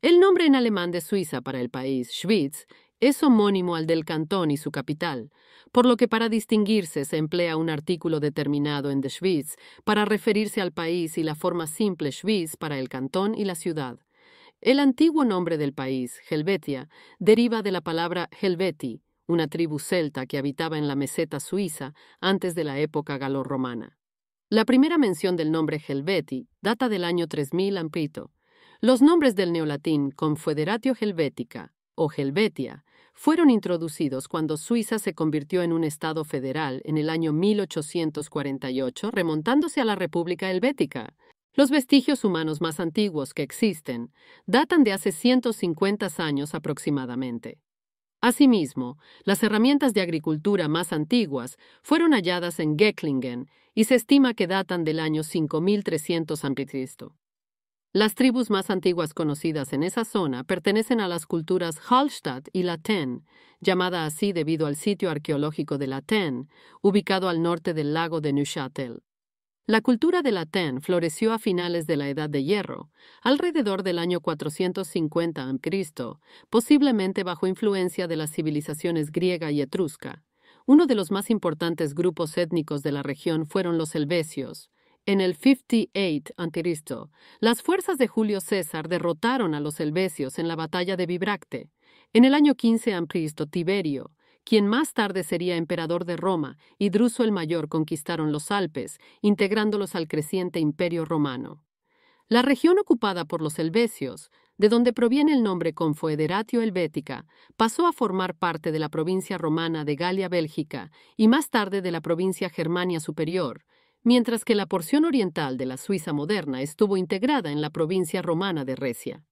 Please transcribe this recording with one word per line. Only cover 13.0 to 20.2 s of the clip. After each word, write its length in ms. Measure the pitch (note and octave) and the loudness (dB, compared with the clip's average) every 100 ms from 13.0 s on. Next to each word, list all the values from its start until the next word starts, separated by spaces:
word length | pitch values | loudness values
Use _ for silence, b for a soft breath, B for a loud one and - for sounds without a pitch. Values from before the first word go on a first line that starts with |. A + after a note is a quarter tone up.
| C3 F#3 G3+ | -4 -2 -2
y 100 | A3 | -2
la 120 | G3+ F3 | -4 -4
ciudad. 420 | F3+ D#3 C3 A#2 _ b b b b b | -6 -4 -6 -8 _ b b b b b
El 180 | - C4+ | 2 4
antiguo 480 | C#4+ B3 D#4+ D#4 B3+ | 4 4 4 4 2
nombre 320 | F#3 E3+ D#3+ | 2 0 0
del 160 | C#3+ | -2
país, 440 | D3 C3 C3 B2 - - | -4 -4 -4 -4 -10 -6
Helvetia, 580 | D#3 D#3 G3 D#3 C3 - b b b | -2 0 -2 -2 -8 -8 b b b
deriva 420 | F#3 A3 A#3+ A3+ | 4 6 4 0
de 120 | G3+ | -2
la 100 | F#3 | -4
palabra 480 | E3 E3 E3+ F3+ E3+ - | -2 -2 -2 -2 -6 -2
Helveti, 640 | G3 E3+ F#3 D#3 C3+ A2+ _ _ - | -2 0 -2 -2 -10 -10 _ _ -2
una 220 | E3+ D#3 | 0 0
tribu 300 | E3 E3 D3+ | -2 -4 -4
celta 440 | - F3+ D#3 C3+ | -2 -2 -2 -6